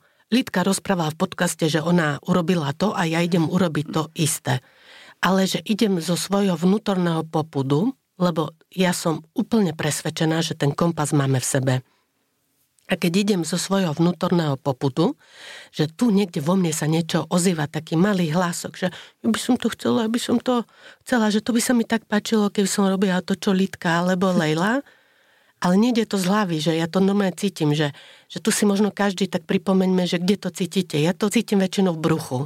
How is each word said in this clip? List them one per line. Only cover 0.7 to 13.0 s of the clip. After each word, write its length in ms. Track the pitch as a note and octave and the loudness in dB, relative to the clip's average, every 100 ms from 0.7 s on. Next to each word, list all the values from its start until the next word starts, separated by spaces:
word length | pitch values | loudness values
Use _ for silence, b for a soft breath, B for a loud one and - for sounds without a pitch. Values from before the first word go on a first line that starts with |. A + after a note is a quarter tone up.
| G3 - F#3+ D#3 | 0 0 0 0
v 80 | D#3 | -2
podcaste, 460 | F#3 - F3 - E3 | -4 -2 -4 0 0
že 100 | D#3+ | 0
ona 380 | D#3 F3+ D3+ C#3 | 2 2 2 -2
urobila 500 | - F3+ E3 F3+ C#3+ | 0 0 2 0 -2
to 160 | C#3+ G3 | -2 -2
a 140 | - | -2
ja 160 | E3 E3 | -2 0
idem 240 | F3 F3 D#3 | 0 0 0
urobiť 400 | F3+ F#3 D3+ D3 | 0 0 -2 -4
to 160 | D#3+ D#3 | -4 -4
isté. 460 | - D3+ - - C3 B B B B B B | -2 -2 -2 -4 -4 B B B B B B
Ale 260 | F3+ F#3+ | 0 2
že 160 | F#3 - | 0 -2
idem 340 | E3+ G#3+ A3 F#3+ | -4 0 0 0
zo 160 | D#3 | -2
svojho 400 | E3+ - G3 G3+ | -4 0 0 0
vnútorného 680 | E3+ F3+ G#3 A3 F#3 F3 E3 | 2 2 2 0 0 0 0
popudu, 720 | D#3+ E3 D#3 C#3 C3+ D3 A3+ - _ - | -2 -2 -2 -2 0 0 0 -4 _ -2
lebo 360 | F3+ E3 - - _ | 0 0 -4 -6 _
ja 240 | - F3+ | 0 0
som 280 | F3 F3 D#3 - | 0 -2 -4 -6
úplne 400 | - G#3 A3+ F#3+ | -6 0 2 0
presvedčená, 680 | D#3 D#3 C#3+ E3 D#3+ D#3+ D#3+ | 0 -2 -2 -4 -2 0 0
že 120 | E3 | -2
ten 160 | D#3 C#3+ | -2 -2
kompas 420 | C#3+ E3+ E3 D3 | 0 0 0 0
máme 240 | D3+ C3+ C3 | 2 2 0
v 80 | - | 0
sebe. 280 | C#3 C3 B2+ - _ _ _ _ _ _ _ _ _ | -2 0 -2 -2 _ _ _ _ _ _ _ _ _
A 140 | - | -8
keď 140 | F#3 | -2